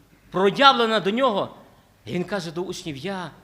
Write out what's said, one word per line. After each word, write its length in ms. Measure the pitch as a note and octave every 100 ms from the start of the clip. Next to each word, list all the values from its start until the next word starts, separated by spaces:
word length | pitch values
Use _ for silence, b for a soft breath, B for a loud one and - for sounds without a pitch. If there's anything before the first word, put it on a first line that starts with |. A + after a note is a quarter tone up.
| _ _ _
проявлена 720 | F3 G3 F#3+ C#4 B3 A3+ A3
до 100 | F3
нього, 460 | A3+ C4+ G3 B2+ - - _ _ _
і 80 | -
він 120 | F3
каже 260 | F3 G3+ E3+
до 120 | D#3+
учнів: 340 | F#3 F3 E3+ C3+
«Я 340 | E3 F#3+ E3+ -